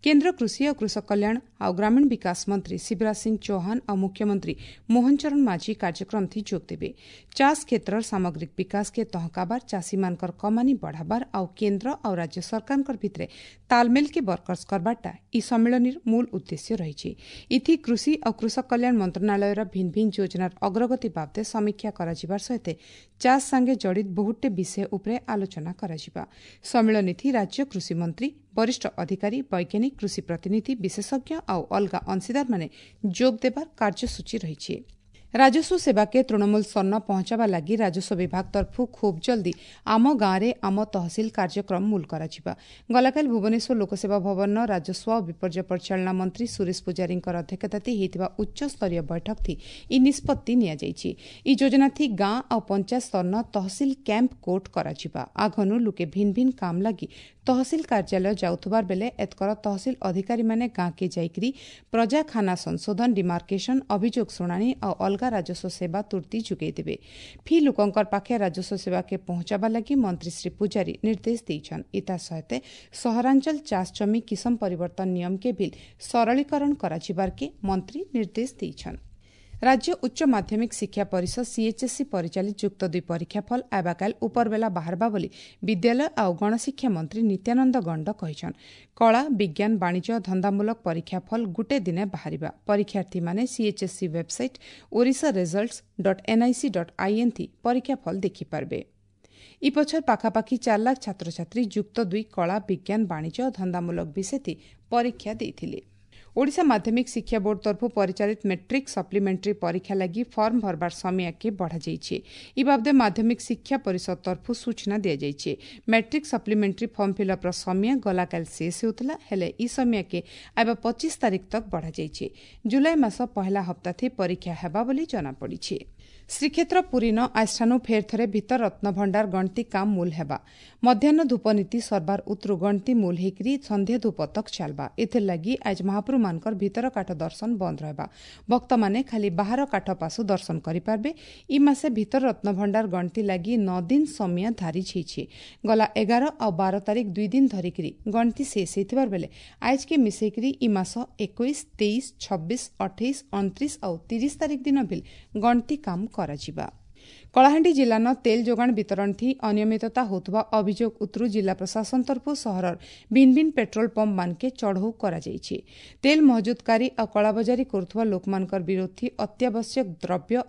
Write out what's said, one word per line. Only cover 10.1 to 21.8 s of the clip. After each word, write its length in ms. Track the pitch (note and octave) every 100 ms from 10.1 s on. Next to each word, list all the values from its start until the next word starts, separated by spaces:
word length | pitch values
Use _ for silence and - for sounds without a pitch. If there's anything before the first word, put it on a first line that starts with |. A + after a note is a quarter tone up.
| F3 F3+ F3
କମାନି 360 | G#3 A3 B3+
ବଢ଼ାବାର 480 | C4 D#3 D#3 D#3+ A3+ C4
ଆଉ 120 | G3+ F3+ -
କେନ୍ଦ୍ର 300 | G#3 G3 A#3 -
ଆଉ 100 | A3
ରାଜ୍ୟ 260 | F3+ E3 -
ସରକାରଙ୍କର 540 | - A3 A3 C#4 C4+ A#3
ଭିତରେ 240 | G3+ - - - - - _
ତାଲମେଲକେ 520 | A#3+ A#3+ B3+ D4 E4+
ବରକର୍ସ 400 | G#3 E3+ - F3 -
କରବାରଟା 420 | G3 F3+ A#3 - - _
ଇ 60 | A#3
ସମ୍ମିଳନୀର 560 | - A#3 A3+ B3 B3 C#4+ -
ମୂଳ 180 | A3+ A#3+
ଉଦ୍ଦେଶ୍ୟ 420 | F#3 - D#3 - A3
ରହିଛି। 320 | D#3+ D3 - - - - -
ଇଥି 240 | C4 - E4
କୃଷି 360 | - A#3 - D4+
ଆଉ 100 | A3+
କୃଷକ 320 | G#3+ A3+ C4 B3+
କଲ୍ୟାଣ 260 | A#3+ B3 A#3
ମନ୍ତ୍ରଣାଳୟର 580 | F#3 F3+ G#3 G3+ G3+ G3+ G#3
ଭିନ୍ନ 160 | F#3+ F3+
ଭିନ୍ନ 200 | G3+ A3
ଯୋଜନାର 380 | G3 F#3+ F3 F3+ -
ଅଗ୍ରଗତି 460 | G3 F#3+ A#3+ B3+ A3+
ବାବଦେ 320 | D#3+ D3+ -
ସମୀକ୍ଷା 480 | A3 A3+ G#3 G#3